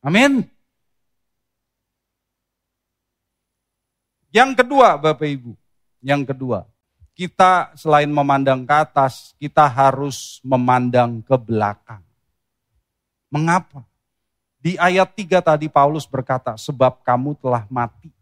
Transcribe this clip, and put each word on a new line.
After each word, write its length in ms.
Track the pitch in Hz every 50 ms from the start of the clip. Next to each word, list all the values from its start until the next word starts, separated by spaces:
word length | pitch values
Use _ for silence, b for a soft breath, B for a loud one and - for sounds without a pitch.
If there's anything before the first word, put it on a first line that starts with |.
| -
Amin. 400 | 143 160 214 262 285 277 247 175 - _ _ _ _ _ _ _ _ _ _ _ _ _ _ _ _ _ _ _ _ _ _ _ _ _ _ _ _ _ _ _ _ _ _ _ _ _ _ _ _ _ _ _ _ _ _ _ _ _ _ _ _ _ _ _ _ _ _ _ _ _ _ _ _ _ _ _ _ _ _ _ _ _ _ _
Yang 240 | _ 143 214 254 269 262 -
kedua, 400 | 247 240 285 277 247 208 160 143
Bapak 320 | 147 156 151 - 156 147
Ibu, 240 | 143 135 120 120 110 _ _ _ _ _ _ _ _ _ -
yang 240 | 131 143 143 139
kedua, 400 | 120 135 131 135 127 117 95 87 _ _ _ _ _ _ _ _ _ _
kita 560 | - 180 175 _ - 190 185 185 180 151 - _ -
selain 320 | - 160 151 147 147 147
memandang 560 | 147 147 143 139 139 139 139 135 131 127 127
ke 80 | 123 147
atas, 560 | 151 156 - _ 143 135 131 - - - - _ _
kita 240 | 143 147 _ - 151
harus 800 | 139 117 127 135 135 131 131 143 143 123 - - - - - _
memandang 800 | 131 135 123 123 127 127 127 123 123 123 123 120 120 117 113 110
ke 160 | _ 135 123
belakang. 640 | 113 107 113 107 107 104 101 _ _ - 113 101 85 _ _ _ _ _ _ _ _ _ _ _ _ _ _ _ _ _ _ _ _ _ _ _ _ _
Mengapa? 560 | 135 147 160 165 170 180 165 _ _ 139 113 _ _ _ _ _ _ _ _ _ _ _ _ _ _
Di 180 | _ 131 160 -
ayat 400 | 151 170 185 180 190 185 185 _
tiga 240 | - 202 160 185 180
tadi 320 | 175 165 156 151 156 156
Paulus 320 | _ 147 139 143 156 160 -
berkata, 560 | _ - 127 123 - 135 127 _ 127 110 110
"Sebab 400 | - - 147 120 131 127 - _
kamu 380 | _ - 123 123 131 147 147 _
telah 240 | - 131 123 120 107 101
mati." 400 | 131 123 120 117 _ _ _ 160 _ _